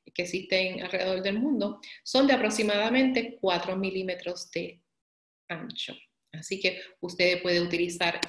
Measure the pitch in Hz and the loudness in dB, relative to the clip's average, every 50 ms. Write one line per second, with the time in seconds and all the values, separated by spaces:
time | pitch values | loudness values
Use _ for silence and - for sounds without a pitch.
0 | _ - - - 175 180 180 190 185 - 190 185 190 185 185 - 175 180 196 185 | _ -14 -6 -6 -6 -4 -4 -6 -4 0 0 0 0 0 -2 -6 -8 -4 -4 -2
1 | 185 190 190 185 185 196 196 220 247 302 277 220 196 214 - - - - - - | 0 0 0 0 0 -2 -2 0 0 0 0 0 0 -2 -4 -6 -14 -20 -20 -16
2 | - - - 262 277 277 269 247 302 320 - - 220 208 208 202 214 226 240 262 | -8 0 2 4 6 6 6 4 4 2 2 2 2 2 2 2 2 2 4 4
3 | 269 262 254 240 226 226 - - - 190 175 175 180 190 185 190 196 190 190 190 | 4 4 4 2 -2 -2 -6 -2 0 2 2 2 0 -2 -2 -2 -2 -2 -2 -4
4 | 185 185 180 180 - 175 180 - - - - 170 - - - _ _ _ _ _ | -4 -4 -6 -6 -6 -8 -8 -8 -10 -8 -6 -6 -6 -8 -10 _ _ _ _ _
5 | _ _ _ _ _ _ _ _ _ - - - - - - - - - - - | _ _ _ _ _ _ _ _ _ -12 -10 -10 -10 -12 -10 -10 -10 -10 -12 -14
6 | - _ _ _ _ _ - 160 156 - 196 190 - 185 185 - - - - - | -18 _ _ _ _ _ -16 -14 -8 -8 -6 0 0 0 0 -2 -12 -16 -16 -10
7 | - 175 180 180 180 180 180 175 - 180 175 170 175 175 175 170 175 175 175 - | -10 -8 0 4 4 4 4 4 2 2 2 2 2 2 2 0 0 0 0 0
8 | 180 170 170 - - | 0 0 0 -2 -4